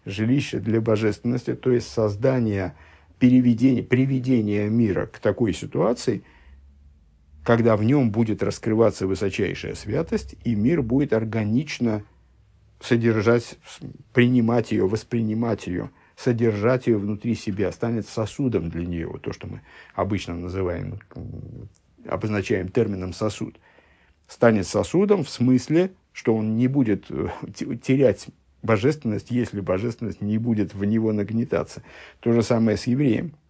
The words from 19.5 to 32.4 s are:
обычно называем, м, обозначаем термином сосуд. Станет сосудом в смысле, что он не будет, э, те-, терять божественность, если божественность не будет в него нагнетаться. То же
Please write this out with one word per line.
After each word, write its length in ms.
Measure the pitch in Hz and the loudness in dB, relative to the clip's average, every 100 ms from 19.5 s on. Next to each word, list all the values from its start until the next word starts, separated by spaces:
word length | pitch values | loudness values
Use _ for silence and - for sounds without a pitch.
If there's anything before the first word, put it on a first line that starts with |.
| 95 - - - - | -14 -16 -20 -12 -6
обычно 400 | 95 101 - 87 | -4 -4 -6 -8
называем, 640 | 87 92 92 90 95 101 - - | -8 -4 -4 -4 -8 -12 -14 -16
м, 540 | - - - - - _ _ _ - | -14 -14 -14 -16 -18 _ _ _ -10
обозначаем 640 | - 110 107 95 104 90 | -6 -2 -2 -2 -2 0
термином 440 | 123 107 95 92 | 0 0 -2 -6
сосуд. 420 | 85 110 - - - _ _ _ _ _ _ _ | -4 -6 -4 -10 -12 _ _ _ _ _ _ _
Станет 400 | - 120 110 90 | 2 4 4 2
сосудом 560 | 104 92 165 202 196 | -2 0 2 4 2
в 60 | 143 | 0
смысле, 640 | - 120 127 - 156 185 - _ | 0 4 4 4 2 0 -4 _
что 240 | - - 110 | -4 0 0
он 200 | 107 110 | 0 0
не 120 | 127 | 2
будет, 380 | 139 113 98 - | 2 2 0 -4
э, 200 | 67 - - - - | -6 -6 -8 -14 -10
те-, 200 | 135 - | -8 -6
терять 500 | - 135 127 98 - - _ _ | 0 4 4 2 -6 -20 _ _
божественность, 680 | 104 110 127 151 117 101 - | 0 2 2 0 -2 -4 -4
если 280 | 123 123 104 | -4 -2 -4
божественность 640 | 92 92 120 110 110 - | -2 -2 -2 -6 -8 -6
не 160 | 104 110 | -4 -2
будет 380 | 120 107 101 98 | 0 0 -2 -4
в 100 | 101 | -2
него 260 | 113 110 | 0 0
нагнетаться. 680 | 107 101 113 113 87 - - - - - _ | 0 -2 -4 -2 -2 -4 -10 -18 -20 -20 _
То 120 | 117 | 2
же 120 | 117 | 2